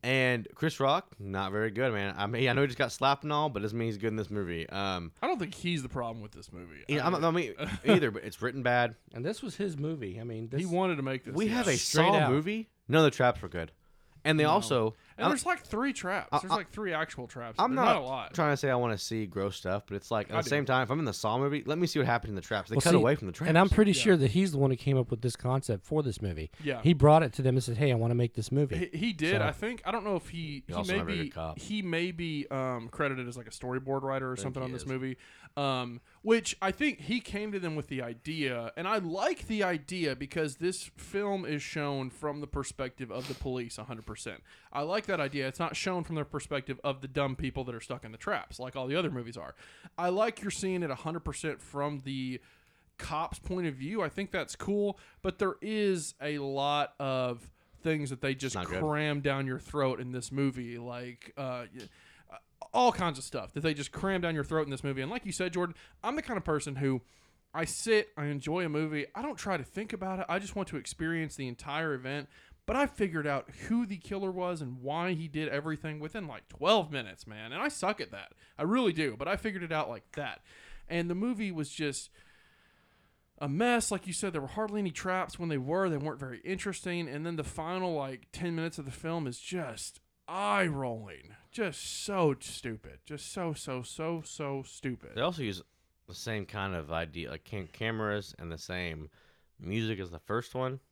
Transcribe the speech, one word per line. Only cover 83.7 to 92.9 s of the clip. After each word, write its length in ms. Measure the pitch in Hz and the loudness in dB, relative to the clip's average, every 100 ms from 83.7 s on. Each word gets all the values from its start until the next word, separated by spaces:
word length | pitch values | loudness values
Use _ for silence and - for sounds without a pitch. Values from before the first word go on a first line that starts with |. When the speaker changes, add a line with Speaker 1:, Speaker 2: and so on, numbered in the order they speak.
| 240 - | 4 2
Speaker 2:
Like 140 | 196 185 | -4 -4
you 40 | |
said, 200 | 165 196 | -4 -2
there 80 | 165 | -4
were 60 | 139 | -4
hardly 320 | - 220 208 | -4 -4 -2
any 100 | 196 | -2
traps. 480 | 147 185 185 170 - | -2 -2 -2 -2 -4
When 100 | 170 | -2
they 100 | 147 | -2
were, 300 | 131 175 190 | 0 0 2
they 80 | 151 | 0
weren't 220 | 151 131 | -4 -6
very 220 | 135 120 | -8 -8
interesting. 640 | - 190 208 180 185 175 165 | -6 -4 -4 -6 -4 -4 -4
And 160 | 147 | -4
then 120 | 165 170 | -4 -4
the 80 | |
final, 500 | 139 - 160 185 185 | -4 -4 -4 -2 0
like, 320 | 156 135 131 - | 0 -4 -8 -14
ten 220 | - 175 165 | -6 -4 -2
minutes 220 | 165 160 | -4 -6
of 60 | |
the 60 | 135 | -10
film 380 | 120 160 170 139 | -8 -4 -2 -4
is 100 | 120 | -6
just 640 | - 180 143 104 - - _ _ - | -8 -6 -6 -8 -12 -14 _ _ -8
eye-rolling. 1080 | 180 208 202 180 143 127 113 104 71 71 - _ | -2 2 4 4 2 -4 -6 -10 -16 -18 -20 _
Just 520 | - 196 143 - - | -4 -4 -4 -8 -8
so 300 | - 196 160 135 | -2 4 4 2
stupid. 580 | - - 123 113 - | -4 -8 -8 -8 -12